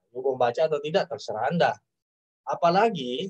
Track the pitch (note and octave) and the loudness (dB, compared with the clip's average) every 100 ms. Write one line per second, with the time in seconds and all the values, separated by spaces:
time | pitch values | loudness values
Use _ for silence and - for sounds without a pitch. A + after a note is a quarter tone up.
0 | _ B2+ C3+ B2+ A#2+ C#3 D#3+ C#3+ D3+ F3+ | _ -6 -2 0 0 2 0 0 -2 -2
1 | - G#2 - G#2+ C3 E3+ B2+ A#2 _ _ | -2 -6 -8 -4 -2 2 2 0 _ _
2 | _ _ _ _ C3 D3 E3+ F#3 A3+ E3+ | _ _ _ _ -8 2 4 4 2 0
3 | B2 C3 | -6 -6